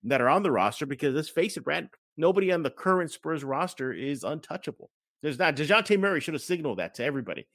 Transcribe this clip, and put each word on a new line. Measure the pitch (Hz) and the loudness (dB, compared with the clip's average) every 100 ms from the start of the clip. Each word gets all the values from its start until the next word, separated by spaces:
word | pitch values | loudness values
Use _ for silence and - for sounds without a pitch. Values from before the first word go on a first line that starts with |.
that | 107 131 | -2 2
are | 123 | 4
on | 170 | 4
the | 196 | 4
roster, | 113 98 - | 4 2 0
because | 143 135 147 | -6 -2 0
let's | 135 156 | 0 -2
face | - 190 - | -2 -2 -2
it, | |
Brad, | - 165 190 - _ - | -4 -4 -4 -14 _ 0
nobody | 170 190 190 | 2 4 2
on | 175 | 2
the | 143 | 0
current | - 190 185 165 | -2 0 2 0
Spurs | - 156 160 | -6 -6 -6
roster | 135 135 175 - 131 | -4 -2 -4 -4 -6
is | 90 135 139 | -4 -4 -4
untouchable. | 107 156 - - - - - _ _ _ | -6 -8 -8 -10 -10 -12 -16 _ _ _
There's | 151 127 | -6 0
not. | 175 | 2
DeJounte | 143 151 208 - 208 | 2 4 4 4 2
Murray | 196 170 | 2 0
should | - | -2
have | 151 | -6
signaled | - 180 151 95 | -2 -2 -2 -2
that | 85 - | -4 -4
to | |
everybody. | 123 139 120 80 - | -4 -2 -4 -8 -10